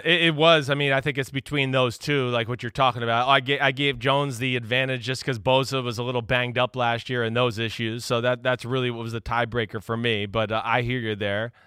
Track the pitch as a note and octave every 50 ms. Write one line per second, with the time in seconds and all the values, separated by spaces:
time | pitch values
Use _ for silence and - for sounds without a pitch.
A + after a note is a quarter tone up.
0 | - D#3+ E3+ E3+ E3+ E3 D#3 C#3+ D#3+ E3 E3 D#3 C#3 C3 C#3+ C#3+ C#3+ C#3+ C3+ C3+
1 | B2+ D3+ B2+ C#3 C3 - C#3 C3+ - - D3 D3 C3+ C3 C3 C3 B2+ B2 A2+ -
2 | - D3+ D3 C#3 C3 B2 A#2+ A#2 A2+ G#2 B2 A#2 - A#2 - - C3+ B2+ - B2
3 | A#2 A#2 A2+ A#2+ B2 C3+ C#3 C#3 B2+ C3 C#3+ C3+ C#3+ C#3 C3+ B2+ D3 C#3 C3 A#2
4 | A2 C3+ C3+ C#3+ C#3+ C#3+ B2+ A2 C3 C3 B2+ B2 A#2 G#2+ B2 B2+ C3 C3 C3 B2
5 | G#2+ B2 C3+ - - - C3 A2 F2+ C3+ B2+ C3+ C3+ - C#3 C3+ B2 B2 A2+ A2+
6 | A#2+ B2 B2+ B2 A2+ G2 B2+ B2 B2 B2 A#2 A#2+ B2 A#2+ - B2+ A#2+ A#2 A#2 A#2
7 | - - C3 B2 A#2 A2 A2+ A#2+ B2+ B2 G#2 A2 A2+ A2 - - A#2 A2 A2+ A#2+
8 | A2+ - B2+ A#2 A#2 B2 B2+ B2 B2 B2+ B2+ - - A#2 C3 C3 B2+ B2 A#2 A#2
9 | A#2 A2+ A2+ A2+ - - A#2+ A#2 A#2+ A2+ G#2+ A#2+ A2 G2 - G#2+ - - A#2 A2+
10 | A#2 A#2+ A2 G2+ G2+ G#2 G2 A2+ A2 G#2 A2 A2 - A#2 A2+ B2+ A#2+ A#2 B2+ B2+
11 | A#2 A2 G#2+ G2 G#2+ G2+ G2+ G#2 A2+ A#2+ - _ _